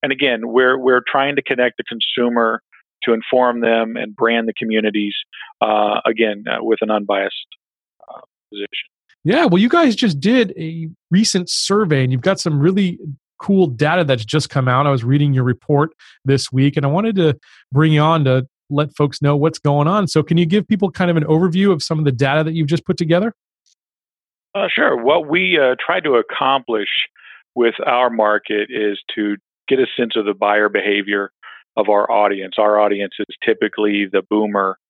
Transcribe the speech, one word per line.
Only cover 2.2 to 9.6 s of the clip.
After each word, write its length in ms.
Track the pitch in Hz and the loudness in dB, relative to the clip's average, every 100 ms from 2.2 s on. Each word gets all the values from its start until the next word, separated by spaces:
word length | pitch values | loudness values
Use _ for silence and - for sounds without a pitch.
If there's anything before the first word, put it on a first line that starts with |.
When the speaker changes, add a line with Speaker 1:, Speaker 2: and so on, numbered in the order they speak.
| 120 120 113 110 _ _ _ _ | 0 0 0 -2 _ _ _ _
Speaker 1:
to 80 | - | -2
inform 480 | 113 113 127 123 120 | -2 0 2 2 2
them 360 | 117 117 113 117 | 0 0 0 -6
and 200 | 117 104 | -10 -2
brand 320 | 113 117 113 | 0 0 -2
the 40 | |
communities, 640 | 107 113 110 107 107 101 101 - - - _ | -6 -2 0 0 -2 -4 -6 -14 -20 -20 _
uh, 400 | 113 107 104 104 | 0 2 0 0
again, 400 | - 113 113 104 113 | -2 0 -2 -2 -6
uh, 120 | 117 | -6
with 160 | 113 110 | -2 -2
an 80 | 110 | 0
unbiased, 560 | 107 101 101 98 - - - _ _ _ _ - | -2 -2 -2 -2 -8 -20 -20 _ _ _ _ -20
uh, 120 | - - _ _ | -20 -20 _ _
position. 360 | 104 101 - - _ _ _ | -12 -12 -12 -14 _ _ _
Speaker 2:
Yeah, 200 | 151 254 | -2 2
well, 180 | 320 175 | 2 4